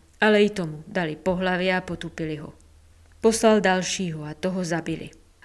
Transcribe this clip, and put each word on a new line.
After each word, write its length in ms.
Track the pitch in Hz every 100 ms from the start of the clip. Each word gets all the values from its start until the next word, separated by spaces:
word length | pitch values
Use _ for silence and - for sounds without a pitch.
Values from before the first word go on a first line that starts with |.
| _ _
ale 220 | 214 208
i 60 | 208
tomu 340 | 208 165 151 -
dali 280 | 190 165 151
po 200 | 185 180
hlavě 400 | 185 180 185 185
a 60 |
potupili 540 | 180 170 165 - 160 151
ho. 180 | 147 - - - _ _ - -
Poslal 400 | 226 220 226 214
dalšího 600 | 185 185 175 - 180 156
a 100 | 151
toho 300 | 156 185 185
zabili. 460 | 170 170 160 156 147 - _ _